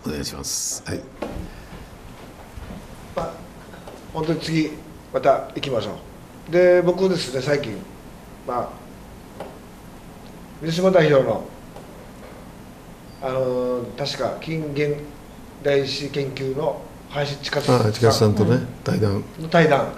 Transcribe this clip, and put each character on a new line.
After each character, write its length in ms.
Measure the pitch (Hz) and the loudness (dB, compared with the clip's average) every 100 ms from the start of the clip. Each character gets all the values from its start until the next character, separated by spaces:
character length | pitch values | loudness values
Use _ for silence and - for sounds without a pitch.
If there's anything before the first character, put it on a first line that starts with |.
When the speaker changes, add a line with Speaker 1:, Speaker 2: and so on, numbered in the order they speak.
| - | -6
Speaker 1:
お 40 | |
願 100 | 73 | -6
い 40 | |
し 120 | 67 73 | -6 -6
ま 80 | |
す。 400 | - - - - - | -6 -4 -4 -6 -6
は 80 | |
い。 60 | - - - - - - - - - - - - - - - - - - - - - - - | -8 -10 -10 -8 -8 -10 -12 -16 -16 -16 -16 -18 -18 -18 -18 -16 -16 -12 -14 -14 -16 -8 -6
Speaker 2:
ま 60 | |
あ、 80 | 170 - - - - - - - - | -6 -8 -16 -18 -18 -18 -16 -18 -10
本 100 | 160 | -6
当 80 | 156 | -2
に 40 | 160 | -2
次、 320 | 160 160 151 - - - - | 0 0 0 -2 -14 -18 -4
ま 80 | 131 | 2
た 280 | 143 131 - - | 4 4 2 -6
行 40 | |
き 80 | 143 | -2
ま 120 | 120 | -2
し 60 | 104 | -2
ょ 20 | |
う。 40 | 82 - - - - - | -8 -12 -18 -18 -18 0
で、 280 | 165 180 180 | 6 8 8
僕 260 | 170 180 190 | 6 4 2
で 60 | 175 | 2
す 180 | - | 0
ね、 80 | 135 | -2
最 180 | 135 143 | 0 0
近、 160 | 113 98 - - - - - - - | 0 -8 -10 -16 -16 -18 -18 -12 -4
ま 140 | 123 | -4
あ、 840 | 120 - - - - - - - - - - - - - - - - - - - | -4 -8 -16 -18 -18 -18 -18 -14 -14 -14 -18 -18 -18 -18 -18 -18 -18 -18 -18 -10
水 140 | 156 165 | -4 2
島 140 | 190 | 6
代 220 | 185 151 | 8 8
表 160 | 139 120 | 8 6
の、 160 | 101 - - - - - - - - - - - - - - - - - - | 0 -4 -14 -16 -16 -16 -18 -18 -18 -18 -16 -18 -18 -18 -18 -18 -18 -18 -8
あ 80 | 131 | -2
の 560 | 131 131 123 123 123 | 0 0 0 0 -2
ー、 120 | 113 104 | -4 -6
確 180 | 139 - | -6 -2
か 220 | 117 - | -2 -4
近 320 | 156 160 151 | -4 -4 -2
現 220 | 139 147 147 - - - - - - | 0 0 0 -6 -14 -18 -18 -18 -4
代 240 | 143 139 131 | 2 4 2
史 220 | - 143 | -2 -4
研 220 | 143 135 | -2 -4
究 260 | 127 135 131 | -2 -4 0
の 240 | 156 135 - - - | 0 -2 -10 -16 -8
林 260 | 143 143 139 | -4 -2 -4
千 140 | - | -2
勝 160 | 147 135 | -2 4
さ 60 | |
ん 20 | 123 | 4
Speaker 1:
あ 20 | |
あ、 120 | 110 | 4
千 120 | 110 | 6
勝 80 | 117 | 4
さ 140 | 107 107 | 8 6
ん 60 | |
と 120 | 104 104 | 6 6
ね、 60 | |
Speaker 2:
う 20 | 120 | 4
ん。 80 | - - | 2 -4
Speaker 1:
対 160 | - 95 | -2 2
談。 260 | 107 101 104 - | 2 2 -4 -10
Speaker 2:
の 80 | 160 | 2
対 180 | 175 160 | 4 6
談、 240 | 139 - | 6 2